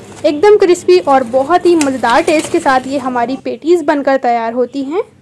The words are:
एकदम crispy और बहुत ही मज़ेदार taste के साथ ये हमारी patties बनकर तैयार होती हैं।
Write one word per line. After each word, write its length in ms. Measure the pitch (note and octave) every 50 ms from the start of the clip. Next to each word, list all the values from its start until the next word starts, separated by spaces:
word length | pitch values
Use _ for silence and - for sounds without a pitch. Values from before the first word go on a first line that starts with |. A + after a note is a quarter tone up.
| - - - - -
एकदम 320 | D#4 D4 D4 F4 G#4 G#4+
crispy 400 | G#4 G4+ E4 F4+ F4 - - F4+ F4+
और 220 | F4 C#4+ C4+ C4+ B3+
बहुत 400 | A3+ A#3+ C4 C4+ C#4 F4 F4+ F4+
ही 100 | F4 F4
मज़ेदार 480 | E4 D4 C#4 C4 B3 B3 A#3 A#3 D4 E4
taste 280 | - D#4 D#4 D#4 -
के 80 | - E4+
साथ 280 | - D4 C4 C4 B3+
ये 100 | C4 C4+ C#4+
हमारी 380 | B3 C4 B3 B3 A#3+ A#3 C4+ C4 -
patties 380 | C4 B3 A#3 - D#4 F4+ F4 D4
बनकर 340 | D#4 D#4 C#4+ C4+ C#4 C4+ C4
तैयार 340 | C4+ B3 A#3 A#3 A3+ A3+ A#3
होती 300 | B3+ B3 A#3+ - C#4 C4+
हैं। 200 | C4+ D#4 F#4+ B4+ - _ _